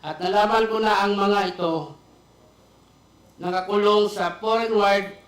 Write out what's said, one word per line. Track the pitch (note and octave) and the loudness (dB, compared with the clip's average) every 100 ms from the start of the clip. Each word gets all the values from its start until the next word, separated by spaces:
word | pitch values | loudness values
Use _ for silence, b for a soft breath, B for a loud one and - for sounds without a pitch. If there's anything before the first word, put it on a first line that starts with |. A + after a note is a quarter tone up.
| D3+ | -12
At | D#3 | -8
nalaman | F3+ G#3 G#3+ A3 A3 | 0 2 2 2 0
ko | A3 | 0
na | A3 G3+ | 0 0
ang | G3+ G3+ | 0 0
mga | G3+ G3+ F#3 F3+ | 2 2 -2 -4
ito | F3 D#3+ D3 - _ _ _ _ _ _ _ _ _ _ _ _ _ _ | -4 -4 -6 -16 _ _ _ _ _ _ _ _ _ _ _ _ _ _
nakakulong | F3 F#3 F#3 G#3 G#3 G#3 G#3 | -4 -4 -2 2 4 4 2
sa | G3+ F3 - | -2 -6 -4
foreign | A3 A3+ A3+ G#3+ | -2 0 0 2
ward | G3+ G3 G3 - | 4 2 -2 -14